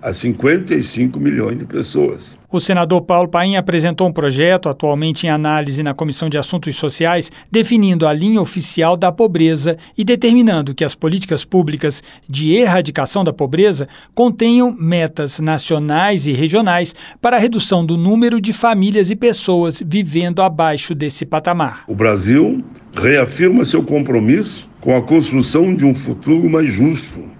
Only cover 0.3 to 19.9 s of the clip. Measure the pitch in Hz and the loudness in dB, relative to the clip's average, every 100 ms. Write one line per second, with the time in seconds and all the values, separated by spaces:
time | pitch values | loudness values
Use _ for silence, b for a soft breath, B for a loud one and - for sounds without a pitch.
0.3 | 107 131 170 185 160 123 139 127 143 143 | -2 0 0 0 -4 -2 -2 -2 0 -2
1.3 | 131 - - - - - - 71 - - | -2 -4 -6 -8 -8 -6 -2 -2 -4 -16
2.3 | - _ 180 - 185 170 180 170 175 180 | -20 _ -4 0 0 2 0 2 0 2
3.3 | 170 185 196 190 170 165 160 185 165 147 | 0 0 -2 0 0 0 0 -2 0 -2
4.3 | 131 165 185 175 135 151 147 160 156 170 | 2 2 2 0 -4 -2 0 -2 -2 -2
5.3 | 151 151 151 147 135 151 139 160 135 160 | -2 0 -2 -4 -4 -4 -4 -4 -4 -4
6.3 | 147 135 180 160 139 151 - 165 175 170 | -4 -4 -6 -6 -6 -6 -2 0 0 -4
7.3 | B B 220 220 233 196 175 160 151 190 | B B -2 2 2 2 2 2 2 2
8.3 | 220 170 - - - 160 175 180 170 226 | 2 0 -4 -6 0 0 2 0 2 0
9.3 | 170 160 160 147 165 B B 202 240 240 | 4 2 2 -2 -4 B B 0 2 4
10.3 | 240 233 175 139 135 151 - 160 185 190 | 4 4 2 -2 -4 -4 -2 -2 -2 -2
11.3 | 151 - 185 160 147 156 139 B B B | -4 0 0 0 -2 -4 -6 B B B
12.3 | 139 156 185 240 180 151 - 135 202 185 | -4 0 2 4 2 0 -4 -2 -2 -2
13.3 | - 139 156 208 156 139 B B - 247 | -2 -4 2 2 2 -6 B B 0 0
14.3 | 196 226 240 247 240 165 175 160 160 147 | 2 2 4 2 0 -2 0 -2 -4 -6
15.3 | - 156 156 - 156 151 151 196 202 147 | -4 -2 -2 -2 -2 0 0 0 0 -2
16.3 | 127 160 190 214 175 170 - B B 240 | -2 0 2 2 0 -2 -8 B B 0
17.3 | 240 226 233 - 185 165 165 175 220 240 | 2 2 0 0 0 0 0 2 2 2
18.3 | 233 196 - 233 214 190 208 185 214 240 | 0 -2 0 0 2 2 2 0 0 0
19.3 | 214 - 180 170 - 175 | 0 0 0 0 -4 -4